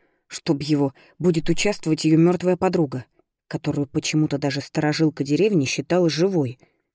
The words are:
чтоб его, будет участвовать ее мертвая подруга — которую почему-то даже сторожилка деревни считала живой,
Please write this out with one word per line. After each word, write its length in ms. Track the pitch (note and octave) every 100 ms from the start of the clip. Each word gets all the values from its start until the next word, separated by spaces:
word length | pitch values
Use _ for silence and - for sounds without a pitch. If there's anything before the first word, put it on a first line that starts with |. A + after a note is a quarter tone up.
| _ _ -
чтоб 340 | - - C#3+
его, 320 | C3+ D3 C#3 - _ -
будет 300 | E3+ E3 -
участвовать 540 | D#3+ G3+ G#3 D#3+ D#3
ее 140 | D#3 D#3+
мертвая 400 | E3+ F3+ F3+ F3+
подруга — 480 | F#3 F3+ C#3 C3 - _ _ _ -
которую 400 | D3+ D3 C#3+ C#3
почему-то 500 | D#3 - D#3 D3+ C#3+
даже 240 | C#3+ C#3
сторожилка 640 | - E3 D3+ D3 D#3 C#3
деревни 420 | C#3 D3 G#3+ F3+ C3
считала 440 | - - F3 E3+
живой, 500 | D3 F#3+ F3+ B2+ B2 _ _ _